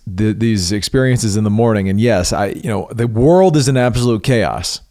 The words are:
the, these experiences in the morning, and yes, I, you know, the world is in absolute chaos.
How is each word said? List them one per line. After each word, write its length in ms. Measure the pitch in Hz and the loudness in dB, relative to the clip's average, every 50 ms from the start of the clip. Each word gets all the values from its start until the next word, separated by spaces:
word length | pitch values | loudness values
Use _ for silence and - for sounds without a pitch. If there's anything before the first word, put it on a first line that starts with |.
| _ 104 | _ -10
the, 240 | 92 92 107 107 | -4 -2 -2 -2
these 400 | 104 98 117 113 110 101 87 87 | 0 0 0 0 0 0 -2 -2
experiences 640 | 104 104 - - - 135 131 131 127 120 117 107 98 | -4 -4 -4 -2 0 0 2 2 0 0 0 0 0
in 80 | 110 107 | 0 0
the 60 | 104 | 0
morning, 400 | 104 110 117 117 110 101 95 95 | 2 2 2 2 2 0 0 0
and 100 | 95 101 | 0 0
yes, 320 | 117 120 113 92 90 - | 2 2 2 0 0 -2
I, 140 | 101 78 101 | -2 -2 -2
you 240 | 95 - 160 - - | -4 -4 -6 -6 -4
know, 180 | 107 95 90 - | -4 -4 -6 -6
the 160 | - 113 120 120 | -6 -4 -4 -2
world 500 | 110 113 127 156 175 185 190 185 156 151 | 0 2 2 4 4 6 4 4 4 2
is 100 | 127 135 | 2 2
in 80 | 135 | 2
absolute 480 | 127 123 123 113 123 120 123 113 104 - | 2 2 0 0 0 0 0 0 0 0
chaos. 560 | - 127 113 95 67 53 62 92 - - - - _ | 0 0 0 0 0 -2 -4 -6 -8 -10 -10 -14 _